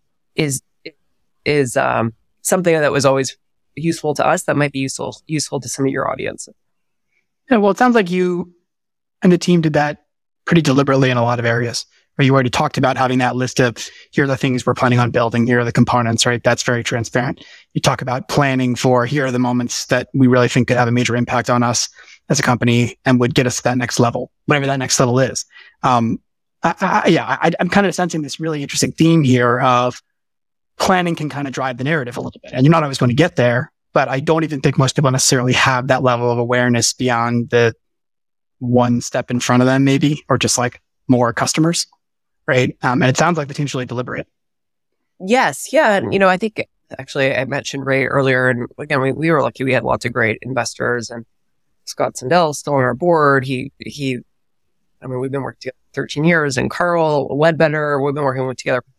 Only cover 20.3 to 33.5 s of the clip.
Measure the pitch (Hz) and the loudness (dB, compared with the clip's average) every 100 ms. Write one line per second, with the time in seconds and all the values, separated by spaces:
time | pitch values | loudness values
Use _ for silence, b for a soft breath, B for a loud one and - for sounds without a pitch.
20.3 | 127 120 131 120 127 120 120 120 120 120 | 6 4 2 0 0 2 0 0 -2 -2
21.3 | 123 117 120 120 120 - B B B - | -2 0 0 0 -2 -4 B B B -4
22.3 | 143 - 120 120 117 120 - - 123 120 | -2 0 0 2 2 0 -2 0 2 2
23.3 | - 123 - 127 127 120 - 117 123 123 | 0 0 -2 -2 -2 -4 0 0 0 -10
24.3 | _ - 147 139 135 127 - 127 127 123 | _ -2 0 0 -4 -2 0 2 2 0
25.3 | - - B B B 135 123 117 - _ | -2 -12 B B B 0 2 0 -4 _
26.3 | _ _ _ - - 185 165 - 156 117 | _ _ _ -4 -2 0 0 2 0 0
27.3 | 135 165 170 180 202 190 - 175 165 143 | -2 -2 -2 0 2 0 0 -4 -4 -8
28.3 | - 160 151 139 - 143 - 160 165 135 | -8 -6 -6 -6 -4 -4 2 4 4 4
29.3 | 123 120 123 131 123 123 - _ _ _ | 4 2 2 2 2 0 -4 _ _ _
30.3 | _ _ _ _ - - 185 175 160 151 | _ _ _ _ -6 0 0 0 -4 -6
31.3 | 139 139 127 131 123 131 160 120 113 123 | -6 -8 -6 -6 -4 -2 -2 -4 -8 -10
32.3 | - - 131 135 165 147 135 127 117 175 | -12 -8 2 4 4 2 0 0 2 2
33.3 | - 123 | 2 0